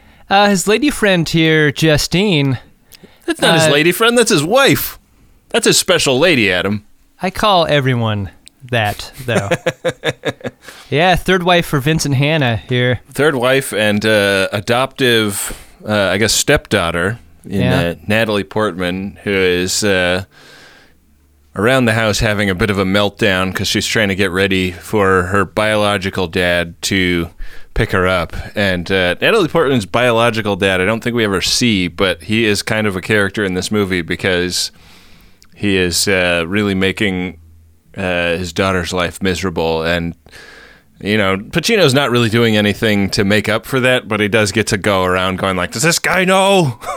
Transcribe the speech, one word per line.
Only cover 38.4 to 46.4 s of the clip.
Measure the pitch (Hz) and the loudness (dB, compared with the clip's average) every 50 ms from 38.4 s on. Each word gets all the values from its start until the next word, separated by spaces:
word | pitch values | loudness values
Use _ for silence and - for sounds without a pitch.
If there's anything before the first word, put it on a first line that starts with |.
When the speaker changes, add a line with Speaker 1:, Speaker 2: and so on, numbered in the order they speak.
| 90 82 82 | -4 -6 -2
Speaker 2:
daughter's | 104 95 95 92 92 85 - 92 | -2 0 0 0 -2 -2 -2 -2
life | 90 85 82 - - | -2 -2 -2 -4 -2
miserable. | 98 95 90 82 98 92 82 87 82 80 80 80 | -2 -2 -2 -2 -4 -4 -4 -2 -2 0 -2 -2
And, | 80 82 87 85 85 85 - _ _ - - - - - - - - - - - _ _ _ - | 0 -2 -2 -2 -2 -6 -8 _ _ -20 -20 -20 -20 -20 -20 -20 -20 -20 -20 -20 _ _ _ -10
you | - 98 107 | -4 -2 0
know, | 110 98 95 95 | 2 2 0 0
Pacino's | 98 113 - - 175 - 226 233 202 165 135 123 | -2 -6 -6 -6 -4 0 0 2 2 2 2 2
not | 143 143 113 | 2 0 0
really | 120 120 117 107 | 2 2 2 2
doing | 110 117 117 113 107 | 2 2 2 4 2
anything | 104 104 104 98 - 117 110 104 101 98 90 | 2 2 2 0 0 0 0 0 0 0 -2
to | - 113 98 | 0 -2 0
make | 98 107 104 - 107 | 2 2 0 0 0
up | 107 110 - | -2 -4 -4
for | - 135 131 | -4 -4 0
that, | 120 127 127 120 - 98 | 2 2 0 0 -2 -4
but | 110 101 | -2 -2
he | 107 | 0
does | 101 113 110 104 98 | 2 2 2 2 2
get | - 113 101 - | 0 -2 0 0
to | 113 | -2
go | 95 - 104 98 92 92 | -2 0 0 0 2 2
around | 90 92 92 92 95 92 90 | 0 0 0 0 -2 -2 -2
going | 101 95 92 | -2 -2 -2
like, | 92 90 - | -2 -4 -4
"Does | - 110 | -4 -2
this | 143 170 160 - | 0 0 0 0
guy | - 147 175 190 180 | -2 -2 0 0 2
know | 185 190 196 | 2 2 2